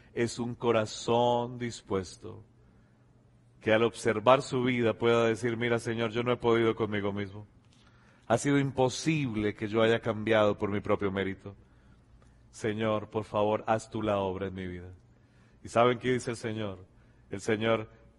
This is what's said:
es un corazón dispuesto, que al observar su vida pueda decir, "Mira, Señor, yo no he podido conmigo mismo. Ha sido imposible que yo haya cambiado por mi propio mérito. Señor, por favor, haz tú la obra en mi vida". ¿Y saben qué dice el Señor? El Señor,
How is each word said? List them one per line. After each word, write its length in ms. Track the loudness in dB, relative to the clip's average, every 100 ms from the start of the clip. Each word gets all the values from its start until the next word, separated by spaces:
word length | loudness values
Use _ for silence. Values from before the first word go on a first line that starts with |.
| -10
es 260 | -4 -4 -4
un 160 | -8
corazón 1040 | -2 2 2 0 -4 0 2 2 0 -2 -8
dispuesto, 840 | -10 -10 -6 -4 -4 -12 -18 -18 -20 _ _ _ _ _ _ _ _ _ _ _
que 100 | 2
al 120 | 4
observar 580 | 2 0 -2 2 6 4
su 200 | 4 -2
vida 280 | 0 2 0
pueda 320 | 2 2 4
decir, 320 | 2 0 -2 -2
"Mira, 220 | 0 -2
Señor, 320 | -2 -4 -2
yo 120 | -2
no 100 | -2
he 40 | 0
podido 400 | 2 4 2 0
conmigo 360 | -2 -2 -2
mismo. 340 | -4 -6 -12 -20 _ _ _ _ _ _ _ 0
Ha 100 | 0
sido 220 | 2 2
imposible 960 | 2 0 0 0 -2 0 0 -2 -2
que 140 | -2 -2
yo 120 | 4
haya 200 | 4 4
cambiado 580 | 0 -2 2 4 4 2
por 100 | -2
mi 120 | -2
propio 300 | -2 0 0
mérito. 440 | -2 -4 -6 -14 -18 -20 _ -20 -20 _ -20 -20 -20 -20
Señor, 580 | -8 -4 -2 -2 -2 -4
por 160 | -6
favor, 380 | -2 0 2 0 0
haz 240 | -2 -2
tú 120 | -4
la 160 | -2 0
obra 280 | -2 -4 -6
en 60 |
mi 120 | -8 -10
vida". 220 | -10 -14 -20 _ _ _ _ _ _
¿Y 60 | -2
saben 300 | 4 4 2
qué 140 | 0
dice 180 | -2 -4
el 60 | -8
Señor? 420 | -6 -6 -8 -10 -16 _ -20 _ -14
El 100 | -6
Señor, 480 | -2 0 2 0 -2 -16 -20